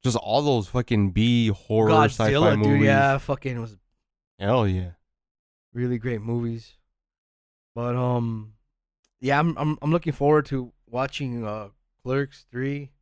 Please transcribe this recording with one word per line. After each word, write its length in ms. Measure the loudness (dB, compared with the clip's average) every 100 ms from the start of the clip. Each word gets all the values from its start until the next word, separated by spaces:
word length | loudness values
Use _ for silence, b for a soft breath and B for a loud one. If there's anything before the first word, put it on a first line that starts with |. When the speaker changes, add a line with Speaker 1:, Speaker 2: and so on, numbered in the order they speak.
Speaker 1:
just 120 | -2 -4
all 260 | 0 0
those 260 | 2 0 0
fucking 420 | -4 0 2 2
B 380 | 2 2 4 2
horror 420 | -2 _ 2 4 4
sci-fi 260 | 4 2 0
Speaker 2:
Godzilla, 260 | 4 2 4
Speaker 1:
movies. 160 | 2 4
Speaker 2:
dude, 40 | 4
yeah, 320 | 4 2 0
fucking 420 | -4 -6 -6 -8
was 160 | -10 -16 _ _ _ _ _ _
Speaker 1:
Hell 280 | 0 2 2
yeah. 220 | 0 -6 -14 _ _ _ _ _ _ _
Speaker 2:
really 240 | -6 -4 -4
great 220 | -4 -6
movies. 520 | -4 -4 -4 -8 -14 _ _ _ _ _ _ _ _ _ _
But, 220 | -8 -4 -2
um, 560 | 0 0 -2 -6 -12 _ _ _ _ _ _ _
yeah, 180 | -2 0
I'm, 180 | 0 -2
I'm, 200 | -4 -4
I'm 80 | -2
looking 200 | -2 -2
forward 340 | -2 2 2 0
to 260 | -8 -8 _ _
watching, 560 | -6 -6 -6 -8 -6 -8
uh, 220 | -8 -12 _ _ _
Clerks 420 | -6 -4 -4 -12 _
three. 400 | -8 -6 -8 -12 _